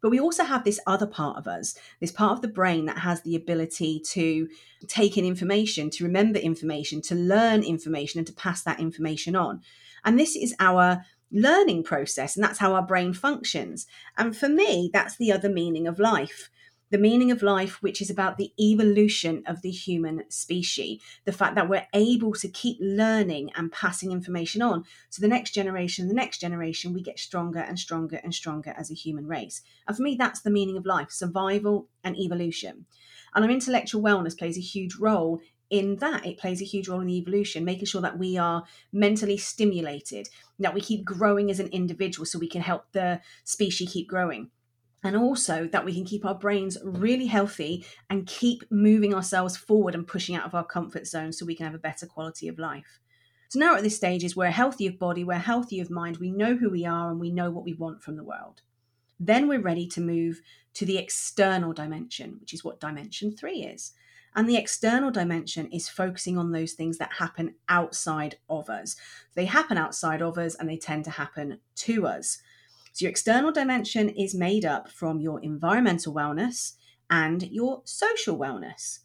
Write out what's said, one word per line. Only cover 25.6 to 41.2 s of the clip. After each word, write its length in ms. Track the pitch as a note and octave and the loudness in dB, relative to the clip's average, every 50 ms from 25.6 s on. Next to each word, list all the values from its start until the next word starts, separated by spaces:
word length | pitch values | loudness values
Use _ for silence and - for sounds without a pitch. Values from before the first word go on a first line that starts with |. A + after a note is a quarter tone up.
| G3 F#3+ F#3 F#3 F3+ F3 F3+ - F3+ F3+ | -2 -2 -2 -2 -2 -4 -2 -2 -2 0
the 60 | G3+ | 0
next 240 | B3 C4 C4 - - | 0 0 -2 -6 -8
generation, 560 | - F3 F3 E3+ E3 D#3+ D#3+ - - F3+ F3+ | -6 -6 -4 -4 -4 -6 -6 -6 -6 -6 -6
we 80 | F#3 | -6
get 160 | F#3 - - - | -6 -8 -10 -12
stronger 440 | - - - F3+ E3+ E3+ E3 E3 | -12 -8 -6 -4 -4 -4 -4 -6
and 180 | - - F3 F3+ | -6 -6 -6 -8
stronger 380 | - - E3 E3 D#3+ D#3+ D#3+ - - | -8 -6 -6 -6 -4 -6 -6 -10 -8
and 120 | F3 E3 | -8 -8
stronger 400 | - - E3 D3+ D3+ D3+ D3+ - - | -8 -6 -6 -8 -8 -8 -10 -10 -10
as 140 | D#3+ - | -10 -12
a 20 | D#3+ | -12
human 320 | E3 - D#3+ D3+ D3 C#3+ | -10 -8 -8 -8 -6 -6
race. 380 | D3+ E3 D3 A2 F2 - - - _ _ _ _ - | -6 -8 -8 -8 -10 -12 -16 -16 _ _ _ _ -8
And 100 | G#3 A3 | -4 -2
for 60 | B3+ | -2
me, 120 | D4 C#4 A#3+ | -2 0 0
that's 220 | B3+ - - - | 0 -2 -2 -4
the 100 | - G#3+ | -2 2
meaning 260 | G#3 G3+ G3 F#3+ F#3+ F#3+ | 2 2 2 0 -2 -4
of 80 | F3 | -2
life, 240 | F#3+ F#3 E3 D3 - | 0 0 0 0 -4
survival 760 | - - F#3 F3+ E3 F#3+ F#3+ F#3+ G3 G#3 G#3 G#3 G#3 G3+ - _ _ _ _ | -8 -6 -6 -4 -2 0 0 2 0 0 2 2 0 0 -2 _ _ _ _
and 120 | F#3 - | -8 -4
evolution. 720 | F3+ F#3+ F3 E3+ F3 F3 E3+ E3 - - F#2+ - - E3+ _ _ _ _ - - - - _ - | -4 -2 -2 -2 -2 -2 -4 -4 -6 -10 -12 -14 -16 -20 _ _ _ _ -20 -20 -20 -20 _ 2
And 100 | - A3 | 2 4
our 60 | A3 | 4
intellectual 540 | B3 C4 B3+ C4 B3 A#3 A#3 - - G#3+ G#3 | 4 2 0 2 0 0 0 0 -2 0 4
wellness 340 | G#3+ G#3 F#3+ F3 E3 E3 - | 4 4 4 2 -2 -4 -4
plays 220 | - E3+ E3 F#3 | -6 -6 -4 -4
a 20 | |
huge 360 | F3+ F#3 - G3+ F#3+ F3+ - - | -8 -8 -6 -6 -6 -6 -6 0
role 440 | - A3 A3 F#3+ E3 E3 E3+ E3 - _ _ _ _ _ | 2 2 4 4 2 2 0 -2 -4 _ _ _ _ _
in 240 | G3 G#3 G3 G3 G3+ | 0 0 2 2 0
that. 320 | F#3+ A#3 D4+ D#4+ - - F3+ | 0 0 -2 -2 -2 -4 -6
It 100 | F3 - | -10 -6
plays 240 | - F#3+ F#3 F3+ | -4 -4 -4 -4
a 40 | G3 | -6
huge 220 | G3 - G3+ F#3+ F#3+ | -6 -6 -6 -4 -4
role 140 | F#3 F#3 | -4 -4
in 60 | F#3 F#3 | -2 -2
the 100 | F3+ F3+ | -2 -2
evolution, 480 | F3 F3+ F#3 G3+ G3+ G3+ - D#3+ E3 | -2 0 0 0 0 0 -2 -4 -2
making 200 | F3+ F3+ F#3 G3+ | -2 -2 -2 -4
sure 160 | G3+ - G3 | -4 -4 -2
that 180 | F3+ E3+ - E3+ | -2 -2 -2 -2
we 180 | F#3 F#3 F#3 F3+ | -2 -2 0 0
are 280 | F3 E3+ E3+ E3+ E3+ - - - _ _ | 2 2 0 -2 -4 -6 -18 -20 _ _
mentally 460 | - G3 G#3 G3+ G#3+ G#3 G#3+ G3+ G3+ G3+ | 0 4 4 4 4 4 2 0 0 -2
stimulated, 920 | - - - - A3 G#3 F#3+ F3 E3 D3+ C#3+ D3 - - - G#3 G3+ - - - - _ _ _ | -2 -8 -2 2 2 4 4 2 -2 -4 -6 -8 -10 -12 -12 -12 -12 -14 -18 -20 -20 _ _ _
that 160 | G3 F3+ E3+ | -2 0 0
we 60 | G3+ | -2
keep 220 | G3 - A3 G#3 - | -2 -2 -4 -4 -2
growing 460 | - G3+ F3 | -6 -4 0